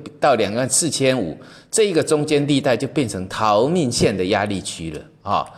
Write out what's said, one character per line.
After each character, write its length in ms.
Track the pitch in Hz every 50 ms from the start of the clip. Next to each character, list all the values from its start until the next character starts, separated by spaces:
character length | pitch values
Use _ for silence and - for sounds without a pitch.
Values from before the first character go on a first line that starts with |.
| - - - -
到 140 | - 151 131
两 180 | 110 107 95 101
万 120 | 117 135 120
四 220 | - - 170 151
千 280 | 117 - 135 131 131 127
五， 180 | 101 80 73 - - - - - - _
这 140 | - - 220
一 100 | 208 175
个 80 | 156
中 240 | 135 - 156 147 147
间 200 | 147 156 143 143
地 140 | 139 147 135
带 160 | 127 139 123
就 120 | - - 127
变 200 | - 165 139 107
成 200 | - 92 92 95
逃 380 | - - 110 110 104 104 120 143
命 240 | 175 185 160 123
线 240 | 113 - - 147 107
的 100 | 92 92
压 200 | 92 107 98 101
力 140 | 104 101 95
区 300 | - - - - 82 80
了 120 | 73 71 - - - _
啊。 240 | - 98 101 82 71 - -